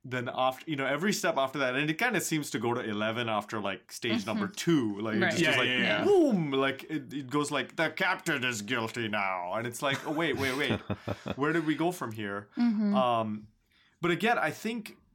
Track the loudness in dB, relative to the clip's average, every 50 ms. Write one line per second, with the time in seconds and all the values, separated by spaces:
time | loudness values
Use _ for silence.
0 | -8 -4 -4 -4 -4 -4 0 2 2 2 2 -2 -6 -6 -2 0 0 0 0 2
1 | 2 0 0 2 0 0 2 2 0 0 0 0 0 2 2 0 0 0 0 0
2 | 0 0 0 0 0 0 -2 -2 -2 -2 -4 -2 0 0 0 0 -2 -4 -2 0
3 | 0 0 0 -2 -2 0 0 -2 -2 -2 -6 -4 -2 -4 -4 -6 -10 -16 -12 -6
4 | -2 -2 0 0 -2 -2 -2 -2 -2 -4 -4 -2 2 4 4 4 2 0 -2 -4
5 | -4 -2 2 2 2 2 2 2 2 4 4 2 2 2 2 2 2 2 2 2
6 | 4 6 6 6 6 6 4 2 2 2 2 2 2 2 0 -2 -8 -6 -6 -6
7 | -6 -6 -8 -8 -6 -2 0 0 0 0 -2 -2 -4 -4 -2 -2 -2 -2 0 0
8 | 0 0 0 0 0 -2 0 0 0 -2 -2 -2 -4 -2 -2 0 0 -2 -2 -4
9 | -4 -2 0 0 0 0 0 -2 -4 -4 -4 -4 -4 -4 -6 -2 -2 -2 -2 -2
10 | -4 -4 -2 0 0 0 0 0 0 -2 0 0 0 0 0 -2 -2 -6 -8 -6
11 | -4 -8 -8 -6 -6 -8 -4 -2 0 2 2 2 2 0 0 2 0 -2 0 -2
12 | -8 -8 -6 -6 -6 -4 -4 -6 -8 _ _ 2 2 4 4 4 2 4 4 4
13 | 4 4 2 2 0 -2 -4 -6 -8 -16 _ _ _ _ _ _ _ _ _ _
14 | 0 0 0 2 2 2 2 2 0 -2 -4 -4 -6 -4 -4 -4 -8 -10 -18 _
15 | _ _